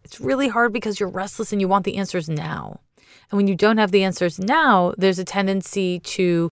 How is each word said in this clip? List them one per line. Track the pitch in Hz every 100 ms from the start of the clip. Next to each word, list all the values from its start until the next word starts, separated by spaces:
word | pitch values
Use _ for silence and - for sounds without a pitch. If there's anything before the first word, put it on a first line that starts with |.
It's | - -
really | 254 262 269
hard | 220 240
because | 214 214 202
you're | 196
restless | 185 196 - 214
and | 208
you | 185
want | 196
the | 190 -
answers | 190 180 156
now. | 151 160 151 53 - _ _ _ - _
And | 202
when | 196
you |
don't | 180 208 220
have | 208
the | 196
answers | 190 - 175 160
now, | 190 302 302 196 180 -
there's | 190 180
a |
tendency | 185 196 196 190 - 202 185 180
to | - - 180 170 170